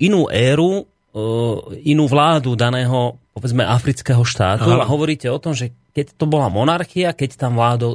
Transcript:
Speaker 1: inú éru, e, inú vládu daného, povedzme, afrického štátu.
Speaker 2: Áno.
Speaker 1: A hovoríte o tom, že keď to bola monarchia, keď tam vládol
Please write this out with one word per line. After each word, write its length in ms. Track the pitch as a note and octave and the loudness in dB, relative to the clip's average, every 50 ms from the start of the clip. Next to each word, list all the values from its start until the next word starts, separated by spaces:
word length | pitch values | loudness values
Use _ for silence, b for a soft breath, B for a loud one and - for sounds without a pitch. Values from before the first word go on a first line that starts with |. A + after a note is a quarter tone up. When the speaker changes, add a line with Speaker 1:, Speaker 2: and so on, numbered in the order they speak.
Speaker 1:
inú 260 | D#3+ F#3+ G#3 F#3 D3 - | 0 2 2 2 2 0
éru, 500 | - G2+ A#2+ B2+ C#3+ D3 E3 F3+ F#3+ G3+ | 0 0 2 2 2 2 2 0 -2 -4
e, 20 | - - _ _ _ _ - G#2+ G#2+ A2+ A2+ A#2 A#2 A#2 G#2+ - - - - - - | -6 -10 _ _ _ _ -10 -8 -6 -4 -2 -2 -2 -2 -4 -6 -8 -12 -16 -6 -2
inú 240 | D#3 D3 D#3 D3+ C3 | 2 2 4 4 4
vládu 480 | C3 D3 D3 D#3+ E3 D#3 B2+ B2+ B2 | 4 4 4 4 2 2 0 -2 0
daného, 640 | A2 A#2+ A#2+ B2 B2+ B2+ B2 C3 B2+ A#2+ A#2+ A#2+ - _ _ _ | 0 0 0 0 0 -2 0 0 0 -2 -2 -6 -10 _ _ _
povedzme, 240 | - - B2 A#2+ B2 | -8 -6 -2 0 0
afrického 600 | A2+ F2 A#2+ B2 - D3 C3 - - - C3 A#2+ A#2+ | 0 2 0 0 0 -2 -4 -4 -2 0 2 2 2
štátu. 420 | A#2 - - G#2 F#2 G2 A#2 A#2 A2+ | 0 0 0 0 0 0 2 2 2
Speaker 2:
Áno. 100 | A#2+ B2+ | 2 2
Speaker 1:
A 60 | A#2+ - | 2 0
hovoríte 400 | C#3 D3 D#3 D#3 D#3 - - B2 | 0 0 0 -2 -4 -4 -4 -6
o 80 | B2+ | -6
tom, 160 | D3 - E3 | -4 -4 -6
že 180 | D3+ A#2 B2 A#2+ - _ _ _ _ | -4 -4 -6 -8 -10 _ _ _ _
keď 240 | D3 C#3+ - _ - | -6 -6 -6 _ -4
to 80 | D#3 | -2
bola 240 | D3+ D3+ D3+ C3+ G#2+ | 0 2 2 0 0
monarchia, 640 | F2+ G2+ A#2+ D3+ E3+ F3 F3+ - - F3+ F3+ E3+ E3 | 0 0 0 0 0 -2 -4 -6 -4 -2 -2 -2 -2
keď 240 | - C#3 C3 - - | -4 -6 -6 -4 -4
tam 160 | C#3 B2 A#2+ | -4 -2 0
vládol 400 | A#2 A#2 A#2+ B2 A#2+ A#2+ A#2 | 2 2 2 2 0 -2 -4